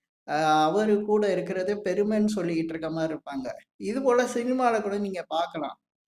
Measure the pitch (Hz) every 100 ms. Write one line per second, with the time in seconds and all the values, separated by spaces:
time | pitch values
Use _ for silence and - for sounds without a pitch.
0 | _ _ - 147 156 156 156 190 214 208
1 | 208 214 208 175 175 185 185 202 190 190
2 | 208 220 208 202 170 165 165 160 160 160
3 | 160 151 143 139 123 - _ _ 196 247
4 | 269 240 247 247 240 254 247 226 202 202
5 | 202 180 - 160 170 165 135 - _ _